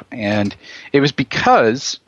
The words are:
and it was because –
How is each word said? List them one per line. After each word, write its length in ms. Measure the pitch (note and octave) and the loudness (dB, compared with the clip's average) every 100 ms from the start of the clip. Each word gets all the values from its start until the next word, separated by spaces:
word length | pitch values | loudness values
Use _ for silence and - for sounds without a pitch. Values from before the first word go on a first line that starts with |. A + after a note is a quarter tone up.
| - | -16
and 420 | B2 G#2 G#2 G2+ - - - - | -8 -4 -2 -2 -6 -18 -20 -2
it 80 | C#3 | 0
was 120 | C#3 | 0
because – 840 | - C3+ - - B3 A#2 B2 - - | -2 -6 -2 2 4 4 0 -6 -12